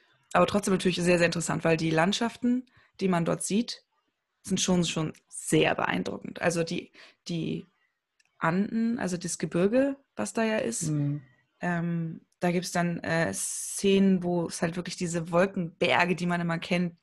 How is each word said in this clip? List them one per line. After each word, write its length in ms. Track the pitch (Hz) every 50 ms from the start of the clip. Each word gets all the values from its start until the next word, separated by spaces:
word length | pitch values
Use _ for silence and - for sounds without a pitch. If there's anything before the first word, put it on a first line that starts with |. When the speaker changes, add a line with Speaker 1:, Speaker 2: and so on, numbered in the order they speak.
| _ _ _ _ _ _ -
Speaker 1:
Aber 120 | 180 175
trotzdem 280 | - - 202 196 208 185
natürlich 240 | 180 - 185 170
sehr, 200 | 180 175 175 175
sehr 80 | 170 170
interessant, 380 | 170 170 170 165 - 156 160 -
weil 140 | 165 165
die 120 | 160 160 160
Landschaften, 760 | 160 160 165 196 202 - 240 226 - - 247 240 247 254 - _ _ _ _ _ _ -
die 80 | 196
man 180 | 190 180 170 165
dort 180 | 170 170 170 -
sieht, 400 | - 185 226 240 - - - _ _ _ _ _ _ _ _ _ _ _ _ _
sind 160 | - - -
schon, 220 | - - 180 180 -
schon 280 | - - 165 156 156 - _ _ _
sehr 440 | - - - - 160 156 - - -
beeindruckend. 640 | - - - - 180 180 - - - - - - -
Also 220 | - 175 170 170 165
die, 280 | - 175 - - _ _ - - - _ _ _
die 380 | - 170 165 156 160 160 170 - _ _ _ _ _ _ _ _ _ _ _ _ _ _
Anden, 600 | - - 165 170 190 208 - - 226 226 233 233 -
also 180 | - 175 180
das 200 | 170 185 170 -
Gebirge, 580 | - 185 156 - 170 185 202 233 262 277 277 269 - _ _ _
was 180 | - 208 - -
da 100 | 226 226
ja 140 | 220 220
ist, 260 | 220 - - 226 - 165
Speaker 2:
Mhm. 380 | 156 151 147 143 143 147 147 - _ _ _ _ _ _ -
Speaker 1:
ähm, 600 | 180 175 175 170 170 170 170 165 165 160 165 - _ _ _ -
da 120 | - 175
gibt's 200 | 170 185 180 -
dann, 280 | - 175 170 175 170 -
äh, 340 | - - 165 165 165 - 190
Szenen, 880 | - - - - - - - - - - 196 196 196 196 196 190 180
wo 240 | 175 175 175 175 165
es 140 | 175 - -
halt 140 | 180 165 170
wirklich 200 | 180 170 175 -
diese 340 | - 180 165 170 175 160 180
Wolkenberge, 840 | 170 175 190 190 190 185 170 160 - - - 151 123 165 175 180 180
die 120 | 160 175
man 120 | 175 175 175
immer 180 | 170 170 165 170
kennt, 380 | - - 180 175 180 170 170 _